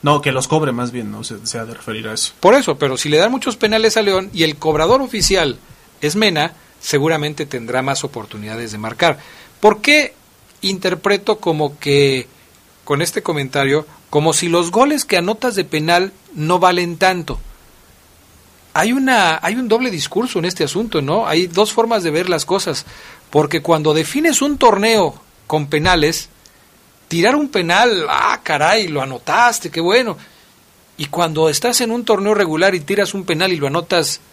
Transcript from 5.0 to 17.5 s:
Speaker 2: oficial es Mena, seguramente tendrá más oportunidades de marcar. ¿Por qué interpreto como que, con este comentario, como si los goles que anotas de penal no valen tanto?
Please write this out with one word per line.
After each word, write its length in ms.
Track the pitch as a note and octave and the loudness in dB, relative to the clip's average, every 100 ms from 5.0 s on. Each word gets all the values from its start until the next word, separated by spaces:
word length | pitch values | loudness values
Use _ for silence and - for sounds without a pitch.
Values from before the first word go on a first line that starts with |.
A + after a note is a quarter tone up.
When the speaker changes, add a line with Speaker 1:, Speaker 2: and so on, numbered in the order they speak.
Speaker 2:
oficial 560 | C4 A3 - F#3+ D#3 A2+ - - - _ | 0 -4 0 0 0 -4 -16 -20 -20 _
es 140 | D3+ | -4
Mena, 380 | F#3 G#3+ D#3+ D#3+ - - _ | 0 0 0 -2 -4 -20 _
seguramente 680 | - D3 D3+ D#3+ D3+ D3 C#3+ | -2 0 0 0 -4 -6 -8
tendrá 360 | C3 A2+ B2+ | -8 -4 -4
más 220 | C3 C#3 | -2 -4
oportunidades 680 | C3 A#2 G#2 G#2+ G#2 A2 A#2 | -6 -10 -14 -12 -12 -10 -10
de 80 | G#2 | -10
marcar. 400 | A2 A#2 E3+ C#3 - - - _ | -10 0 2 2 -10 -20 -20 _
¿Por 220 | G#3 G#3+ | 2 4
qué 340 | C#4 D4+ C4+ - _ _ _ _ | 2 2 2 -6 _ _ _ _
interpreto 800 | F#3+ F#3+ F#3+ F3 G3 G3+ G3+ G#3+ | -6 -2 -2 -2 0 0 0 -2
como 380 | F3 D#3 D3 C#3+ | 0 -2 -2 -4
que, 480 | C#3+ C#3+ C#3 C3+ - - _ _ _ _ | 0 2 4 0 -6 -20 _ _ _ _
con 180 | - C#3+ | -4 -2
este 200 | E3 - | -2 -4
comentario, 600 | - D#3 C3+ C#3+ C#3 D3 D3+ - _ | -4 -4 -4 -2 0 0 -2 -20 _
como 240 | D3 D#3 | 0 2
si 160 | D#3 F3 | 0 0
los 220 | E3+ E3+ | 0 2
goles 340 | G#3 C#4 D4 | 2 2 0
que 120 | - F#3 | 0 -2
anotas 400 | F3 A3 B3+ G3 | 0 -2 -2 -2
de 80 | |
penal 480 | D#3 D#3 D#3 F3 F#3+ - - | -4 -4 2 2 2 -6 -18
no 260 | C4+ D3+ F3 | -6 0 4
valen 380 | F3+ F3+ F3 E3 | 4 2 -2 0
tanto? 420 | F#3+ F#3 D#3 B2 - | 0 0 -6 -10 -10